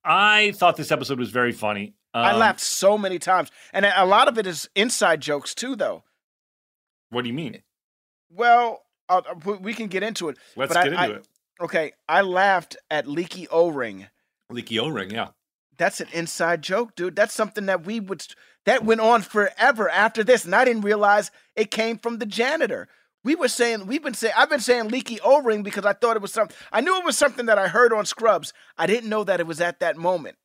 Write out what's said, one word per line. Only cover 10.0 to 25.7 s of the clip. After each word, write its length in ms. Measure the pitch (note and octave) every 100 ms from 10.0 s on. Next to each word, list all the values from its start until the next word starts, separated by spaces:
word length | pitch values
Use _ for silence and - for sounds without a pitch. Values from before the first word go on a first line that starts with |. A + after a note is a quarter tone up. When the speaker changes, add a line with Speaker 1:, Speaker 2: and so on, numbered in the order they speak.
Speaker 2:
into 260 | G#3+ G#3+ E3+
it. 80 | B2+ _ -
Speaker 1:
Let's 180 | C#3
Speaker 2:
but 100 | E3+ F3+
Speaker 1:
get 80 | E3+
Speaker 2:
I, 60 | F3+
Speaker 1:
into 100 | G#2
Speaker 2:
I, 20 |
Speaker 1:
it. 100 | _ _ _ _
Speaker 2:
okay, 300 | E3+ E3+ D3+ _ -
I 120 | E3+
laughed 560 | G3 F3+ G3 F#3 E3 - _
at 180 | D3+ C3
Leaky 400 | D3 F3 F#3 E3
O-Ring. 580 | E3 E3+ C#3+ A#2 F#2+ G2 _ _ _ _
Speaker 1:
Leaky 300 | A#2+ A2+ A2
O-Ring, 320 | C#3 B2+ F#2
yeah. 180 | A2+ G#2 _ _ _ _ _
Speaker 2:
That's 220 | F3 -
an 80 | E3
inside 480 | E3 E3 - E3+ E3+
joke, 340 | D3+ G3 A#3 -
dude. 200 | F3+ E3+
That's 180 | G#3+
something 320 | - G#3+ G#3+ G3
that 200 | F#3 E3
we 140 | A3+
would, 260 | F#3+ F3+ - - _ _ -
that 180 | B3 A3
went 160 | A3+
on 200 | A3 A#3
forever 640 | F3 G#3+ G3+ - A#3+ A3+ F#3+
after 340 | F3 A3 A3+
this, 220 | G#3+ B3 -
and 80 |
I 100 | G3
didn't 180 | B3+ A3+
realize 480 | G3+ G#3 G3+ G#3 G3 _ _ -
it 160 | G#3+
came 260 | - A3+ A#3
from 220 | A#3 A#3
the 60 | A3+
janitor. 600 | F#3+ B3 D#4+ B3 B2 - _ _ _
We 120 | A#3 E4+
were 120 | B3+
saying, 400 | - A#3+ A3 F#3+
we've 160 | C#4+
been 100 | D4
saying, 200 | A3 A3+ F#3+
I've 120 | D4
been 100 | D4
saying 300 | G#3+ A#3+ A3
Leaky 300 | B3+ - A3
O-Ring 420 | G#3 C#4+ B3+ G#3+
because 220 | G3+